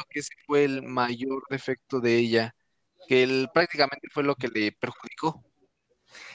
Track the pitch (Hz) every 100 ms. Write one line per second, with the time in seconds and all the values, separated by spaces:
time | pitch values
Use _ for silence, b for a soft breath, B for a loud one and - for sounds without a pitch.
0 | - 147 - - - 143 143 135 127 127
1 | 120 120 135 135 - 135 - 127 _ 131
2 | 120 117 117 113 113 - _ _ _ _
3 | - 127 127 131 131 165 175 151 139 139
4 | - 151 143 139 123 113 104 - - -
5 | - - 160 - _ _ _ _ _ _
6 | _ B B